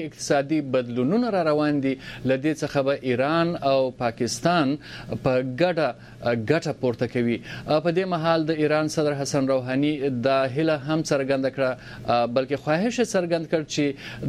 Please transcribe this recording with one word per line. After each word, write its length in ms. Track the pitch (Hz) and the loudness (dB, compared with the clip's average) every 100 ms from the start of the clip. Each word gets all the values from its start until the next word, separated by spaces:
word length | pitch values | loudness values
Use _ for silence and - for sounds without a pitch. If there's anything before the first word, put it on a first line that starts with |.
اقتصادي 560 | 156 - - 143 139 156 | -2 -6 -2 0 0 -2
بدلونونه 680 | 139 127 120 120 127 226 240 | 0 0 0 0 2 2 2
را 120 | 190 156 | 0 2
روان 280 | 151 151 147 | 2 2 2
دي، 120 | 135 131 - - 127 | 0 -2 -8 -4 0
له 80 | 131 | 2
دې 100 | 151 151 | 0 -2
څخه 160 | 151 143 135 | -2 0 0
به 80 | 139 127 | 0 0
ایران 380 | 120 139 165 170 170 139 | 0 2 2 0 0 2
او 200 | 135 131 - | 2 2 0
پاکستان 720 | 120 - 117 - 170 175 131 151 - - - 120 | -4 0 -4 0 2 2 2 -2 -8 -14 -10 -2
په 180 | 139 127 131 127 | 0 0 0 0
ګډه 280 | 175 160 135 - - - 120 120 110 | 0 2 -2 -4 -14 -6 -2 0 2
ګټه 220 | 160 160 - | 0 0 -2
پورته 260 | 127 117 120 | -2 0 -2
کوي. 240 | 123 117 113 - - - | 0 0 -2 -6 -10 0
په 240 | 151 170 170 | 0 2 0
دې 80 | 190 | 0
مهال 320 | 170 165 165 151 | 0 2 2 2
د 100 | 156 | 2
ایران 260 | 151 151 156 | 2 2 0
صدر 200 | 156 147 139 | 0 0 0
حسن 260 | 135 143 135 | -2 0 2
روحاني 420 | 131 123 131 147 151 139 123 131 | 0 0 0 0 0 -2 0 2
دا 120 | 135 135 | 2 2
هیله 220 | 135 160 151 139 | 0 0 0 0
هم 160 | 160 156 | -2 2
څرګنده 400 | 143 135 135 131 135 | 0 2 0 0 0
کړه، 140 | 131 127 - - - 120 120 | -2 -2 -10 -10 0 2 2
بلکې 220 | 127 131 139 | 0 0 -2
خواهش 340 | 151 160 233 240 | 0 0 0 0
یې 60 | 226 | 0
څرګند 300 | 190 175 165 160 | 0 0 -2 0
کړ 100 | 165 147 | -2 -2
چې 100 | - 143 135 - - | 0 0 -2 -10 -6